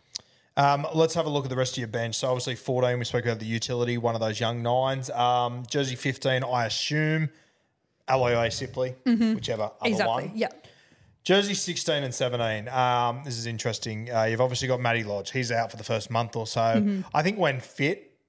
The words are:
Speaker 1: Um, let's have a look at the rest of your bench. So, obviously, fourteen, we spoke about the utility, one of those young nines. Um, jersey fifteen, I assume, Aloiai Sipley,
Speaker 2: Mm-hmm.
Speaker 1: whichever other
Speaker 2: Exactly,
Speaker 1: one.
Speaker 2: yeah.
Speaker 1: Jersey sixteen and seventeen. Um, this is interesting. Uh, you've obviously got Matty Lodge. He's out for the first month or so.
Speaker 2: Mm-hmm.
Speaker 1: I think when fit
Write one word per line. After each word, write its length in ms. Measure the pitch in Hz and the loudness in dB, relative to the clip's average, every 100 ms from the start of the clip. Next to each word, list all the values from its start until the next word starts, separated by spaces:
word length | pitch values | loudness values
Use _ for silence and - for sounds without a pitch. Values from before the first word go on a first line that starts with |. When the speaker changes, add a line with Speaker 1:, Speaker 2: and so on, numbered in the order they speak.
| _ - - _ _ - | _ -16 -16 _ _ 2
Speaker 1:
Um, 320 | 143 143 156 | 4 4 2
let's 200 | 160 160 170 | 4 4 4
have 100 | 151 | 0
a 40 | |
look 140 | 143 | 0
at 60 | 131 | -2
the 80 | 127 | -2
rest 160 | 127 | -2
of 60 | - | -2
your 100 | 117 | -4
bench. 260 | 117 117 110 | -2 -2 -2
So, 140 | 131 | 0
obviously, 260 | 127 127 117 | 0 -2 -4
fourteen, 440 | - 127 123 123 | -2 2 2 2
we 40 | 113 | -2
spoke 200 | 123 120 | -2 0
about 140 | 110 | -2
the 60 | 110 | -2
utility, 520 | 113 - 123 120 120 | -2 -2 -2 0 0
one 180 | 117 113 | 0 0
of 60 | |
those 180 | 110 104 | -2 0
young 240 | 113 120 | -2 0
nines. 460 | 117 127 131 135 127 | 0 2 0 -2 -4
Um, 560 | 120 123 123 120 123 123 | 0 2 4 0 -4 -4
jersey 260 | 147 135 123 | -2 -2 -2
fifteen, 460 | 139 127 139 127 127 | -4 -2 0 0 0
I 220 | 127 113 | 0 0
assume, 640 | - - 151 156 160 156 - _ _ _ _ _ _ - | -2 -2 0 0 0 -2 -6 _ _ _ _ _ _ 0
Aloiai 400 | 131 123 117 117 | 2 4 4 2
Sipley, 480 | - 131 - 131 127 254 | -2 -6 -4 -4 -2 0
Speaker 2:
Mm-hmm. 280 | 226 226 | 4 4
Speaker 1:
whichever 300 | 220 - 110 | 2 -2 -2
other 100 | 107 - 233 | -4 -2 -2
Speaker 2:
Exactly, 380 | 208 151 120 151 | 2 2 0 -2
Speaker 1:
one. 40 | 214 | -4
Speaker 2:
yeah. 120 | 226 - - - _ _ _ _ | -4 -4 -20 -20 _ _ _ _
Speaker 1:
Jersey 320 | - 190 202 190 | 4 4 4 -2
sixteen 480 | - 160 - 151 | -4 -4 0 0
and 100 | 135 | 0
seventeen. 540 | 120 127 120 113 107 113 | 0 0 0 0 -2 -2
Um, 540 | 131 123 123 120 123 147 | 2 4 4 2 0 -6
this 100 | 117 | -6
is 100 | 117 | -6
interesting. 640 | 113 120 107 113 107 117 | -4 -4 -4 -6 -6 -2
Uh, 120 | 117 110 | 2 2
you've 160 | 113 | 2
obviously 260 | 127 123 127 | 2 0 -2
got 120 | 123 | 0
Matty 240 | 120 117 | 2 0
Lodge. 280 | 107 101 95 | 0 -4 -4
He's 200 | 131 117 | -4 -2
out 200 | 117 113 | 0 -2
for 60 | 107 | -4
the 60 | |
first 280 | - 110 - | -4 -4 0
month 240 | 117 117 - | -2 -2 -4
or 100 | 110 | -4
so. 160 | 123 | 0
Speaker 2:
Mm-hmm. 400 | 113 113 202 196 - 151 | 2 4 2 0 -2 0
Speaker 1:
I 80 | |
think 160 | 165 214 | 0 2
when 200 | 160 135 | 0 0
fit 540 | - - 143 185 - _ | -6 -2 -2 -2 -8 _